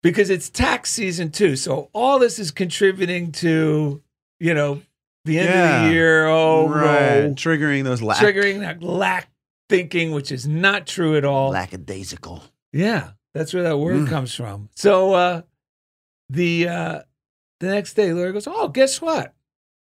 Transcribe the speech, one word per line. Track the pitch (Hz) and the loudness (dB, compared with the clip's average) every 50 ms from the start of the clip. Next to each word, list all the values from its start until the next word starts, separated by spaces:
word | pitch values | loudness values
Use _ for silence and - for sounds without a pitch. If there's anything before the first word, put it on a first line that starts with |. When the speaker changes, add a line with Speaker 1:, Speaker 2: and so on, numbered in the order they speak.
Speaker 1:
Because | - 170 170 214 208 185 | 2 2 2 2 2 2
it's | 190 170 - - | 0 -4 -4 -10
tax | _ - 254 269 254 247 - - | _ -2 0 0 0 -2 -4 -8
season | - - 220 185 170 170 175 160 | -6 -4 -4 -6 -4 -4 -6 -6
too. | 151 - 208 170 139 | -2 2 2 2 2
So | 131 - 175 135 156 143 _ | 0 -4 -4 -4 -4 -6 _
all | _ 214 240 262 277 269 | _ -2 0 2 4 4
this | 247 233 240 - | 4 2 0 -4
is | 208 156 | -8 -10
contributing | - - 190 175 - - 208 196 190 190 190 175 180 175 175 170 | -4 -4 -6 -4 -2 2 2 2 2 0 -4 -4 -2 -4 -6 -8
to, | 143 - 175 165 160 160 160 156 151 151 156 147 143 147 _ _ _ _ _ _ _ _ | -8 -2 0 2 2 2 2 2 2 0 0 -2 -4 -8 _ _ _ _ _ _ _ _
you | 170 170 170 | -2 0 2
know, | 147 147 143 143 143 - _ _ _ _ _ _ _ _ | 2 0 -2 -2 -6 -10 _ _ _ _ _ _ _ _
the | 156 156 160 | -2 0 2
end | 185 170 | 2 2
of | 185 | 4
Speaker 2:
Yeah. | 185 175 165 143 123 - | 4 4 4 4 4 4
Speaker 1:
the | 160 165 | 4 4
year. | 165 165 165 160 160 160 | 4 4 6 6 4 4
Oh, | 160 160 160 160 160 160 160 160 147 | 4 4 4 4 4 4 4 4 2
Speaker 2:
Right. | 151 151 147 147 143 143 139 131 127 139 143 147 | 2 2 2 4 4 4 4 4 4 2 2 0
Speaker 1:
no. | 139 | -2
Speaker 2:
Triggering | 135 - 165 165 151 151 151 143 139 135 | -2 0 0 0 2 2 0 0 0 0
those | 131 127 117 | -2 -2 -2
lack. | 113 107 107 - | 0 0 4 4
Speaker 1:
Triggering | 208 208 196 196 202 202 196 202 | 4 4 4 2 0 -2 -2 -4
that | 202 170 160 170 | -8 -8 -10 -10
lack | 170 175 175 180 190 185 185 180 - _ _ _ _ _ _ _ _ _ | -8 -6 -4 -2 -2 -2 -2 -4 -8 _ _ _ _ _ _ _ _ _
thinking, | 196 185 180 156 - 170 165 160 | 0 0 0 0 -2 -2 -2 0
which | 156 147 139 - | -2 -4 -6 -6
is | 143 123 117 143 | -10 -6 -4 -4
not | 151 160 185 196 202 202 165 - | -2 2 2 2 0 0 -6 -8
true | - - 175 156 156 | -4 -2 0 2 2
at | 151 139 | 2 2
all. | 139 135 135 135 135 | 0 0 0 0 0
Speaker 2:
Lackadaisical. | 135 92 90 92 - 92 - - 95 95 95 - - 87 - - 87 80 - _ _ _ _ _ | -2 -4 -6 -6 -10 -16 -12 -12 -12 -12 -12 -12 -14 -16 -16 -16 -16 -18 -18 _ _ _ _ _
Speaker 1:
Yeah. | - 139 185 214 233 170 95 - - _ _ _ | -4 -2 -2 0 -2 -2 -6 -8 -18 _ _ _
That's | _ 156 160 160 - | _ -8 -8 -4 -4
where | 180 | -2
that | 175 170 156 143 | -2 0 0 0
word | 147 170 - 139 | 0 0 0 0
Speaker 2:
Mm. | 151 131 | 0 0
Speaker 1:
comes | 160 147 127 120 - | -2 -4 -4 -6 -8
from. | - 123 110 98 101 104 - _ | -10 -10 -10 -10 -14 -16 -16 _
So, | - - 202 208 185 190 190 | 0 2 4 4 4 4 2
uh, | 190 180 175 180 180 170 170 _ _ _ _ _ _ _ _ _ _ _ _ _ _ _ _ _ | 2 2 2 0 0 -4 -10 _ _ _ _ _ _ _ _ _ _ _ _ _ _ _ _ _
the, | 131 160 175 170 170 170 170 170 | -4 -2 0 0 0 0 -2 -2
uh, | 170 175 165 165 165 - - _ _ _ _ _ _ _ _ _ _ _ | -2 -4 -6 -6 -8 -10 -14 _ _ _ _ _ _ _ _ _ _ _
the | 170 185 | -6 -2
next | 196 208 202 - - | -2 -2 -4 -2 0
day, | - 208 185 | 0 2 2
Lori | 165 175 175 185 | 2 -2 -2 -4
goes, | 185 208 208 285 | -4 -6 -8 -6
"Oh, | 359 453 440 | -4 -4 -4
guess | - 139 254 269 269 269 - | -4 2 2 2 2 2 -4
what? | 330 330 320 - - - _ _ _ _ _ _ _ _ _ _ | -2 -2 -2 -2 -4 -6 _ _ _ _ _ _ _ _ _ _